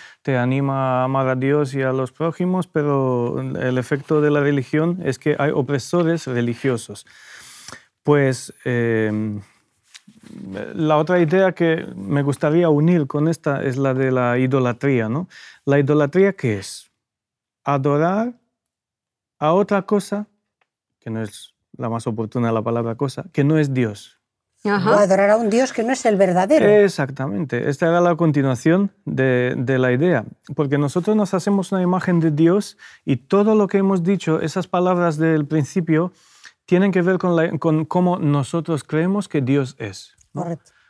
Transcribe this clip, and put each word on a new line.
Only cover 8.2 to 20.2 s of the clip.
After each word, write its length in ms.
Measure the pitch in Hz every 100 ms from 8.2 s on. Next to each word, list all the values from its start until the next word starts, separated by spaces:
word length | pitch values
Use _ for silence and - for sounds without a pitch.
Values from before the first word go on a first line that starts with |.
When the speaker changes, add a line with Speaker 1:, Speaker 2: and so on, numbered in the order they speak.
| 139 127 - -
Speaker 1:
eh, 720 | - 120 117 113 107 107 110 104 101 _ _ _ _ - - _ - - - 95 -
la 220 | 190 156 151
otra 240 | 160 180
idea 320 | 165 185 190
que 340 | 180 170 160 -
me 280 | - 98 143
gustaría 480 | 143 135 156 160 175
unir 360 | 147 160 180 135
con 220 | 147 156
esta 340 | 160 156 139
es 140 | 135 127
la 160 | 135
de 180 | 131 135
la 280 | 127 123 123
idolatría, 720 | 131 135 123 117 143 127 110
¿no? 180 | 131 185 - - - -
¿La 120 | 139
idolatría 540 | 139 151 143 175 196
qué 260 | 190 127 104
es? 320 | - - - _ _ _ _ _ _ _
Adorar 680 | - 143 139 143 165 196 240 240 _ _ _ _ _ _ _ _ _ _
a 140 | 147
otra 300 | 180 202 202
cosa, 440 | 185 208 - 208